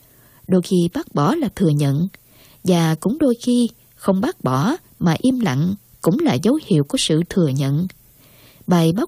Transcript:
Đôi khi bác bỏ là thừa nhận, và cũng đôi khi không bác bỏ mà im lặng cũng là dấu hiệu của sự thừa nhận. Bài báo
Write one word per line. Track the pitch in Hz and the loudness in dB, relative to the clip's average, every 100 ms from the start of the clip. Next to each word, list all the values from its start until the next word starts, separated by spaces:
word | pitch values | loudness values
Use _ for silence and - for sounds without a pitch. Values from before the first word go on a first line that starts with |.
| _ _ _ _ - | _ _ _ _ -2
Đôi | 180 | 0
khi | 170 180 170 | 2 0 0
bác | 277 330 | -2 -6
bỏ | - 147 | -2 0
là | 320 262 | 0 -2
thừa | - 180 | 0 0
nhận, | 147 147 139 185 - _ _ - - | 2 0 0 -4 -8 _ _ -20 -10
và | - 175 160 | 0 2 2
cũng | 160 185 285 | 0 -2 0
đôi | 294 240 | 0 0
khi | - 247 233 - _ _ | 0 0 0 -4 _ _
không | - 190 | -6 -4
bác | 240 370 | -4 -4
bỏ | - 131 170 349 _ - | -4 -2 -2 -2 _ -6
mà | 175 160 | -2 0
im | 254 254 | 0 0
lặng | 214 131 170 202 _ - | -2 -2 -2 -4 _ -6
cũng | - 208 | -2 0
là | 330 | 0
dấu | 127 208 302 - | 0 0 -2 0
hiệu | 170 143 | 0 0
của | 170 | -2
sự | - 156 170 | -2 -2 -2
thừa | - 160 | 0 0
nhận. | 135 139 143 185 - _ _ _ _ - - - | 0 -2 -2 -4 -10 _ _ _ _ -20 -14 -2
Bài | 180 165 | 2 2
báo | 180 | 0